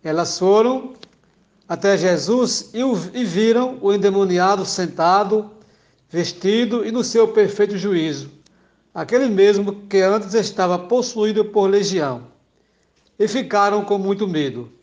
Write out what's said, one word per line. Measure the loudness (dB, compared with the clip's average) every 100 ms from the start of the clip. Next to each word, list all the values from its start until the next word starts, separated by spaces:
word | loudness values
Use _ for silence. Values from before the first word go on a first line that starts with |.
Elas | -4 -4 -4 -2
foram | 2 4 4 -2 -8 -20 -20 _ _ _ _ _ _
até | -2 0 2
Jesus | 2 0 0 0 0 -4 -8
e | -4
o, | -2 -2 -4
e | -6
viram | -4 0 2 2 0 -2
o | 0
endemoniado | 2 2 2 2 2 2 2 -2
sentado, | -4 -6 0 2 4 2 -2 -4 -16 _ _ _ _ _
vestido | -4 -4 -2 0 2 0 -2
e | -2
no | -4
seu | 0 2 4
perfeito | 4 2 2 0 0
juízo, | -2 0 -2 -6 -12 -20 _ _ _ _ _
aquele | -12 -2 0 2
mesmo | 4 4 4 -2 -8 -2
que | 2
antes | 2 0 0
estava | -2 -2 -2 -2 -2
possuído | 0 -2 -2 -2 -2 0 0
por | 0 2
legião. | 2 0 -2 -4 -6 -12 _ _ _ _ _ _ _ _ _
E | -2
ficaram | -2 -2 0 2 0 -2
com | -2
muito | -2 -2 -2
medo. | -2 -4 -6 -14 _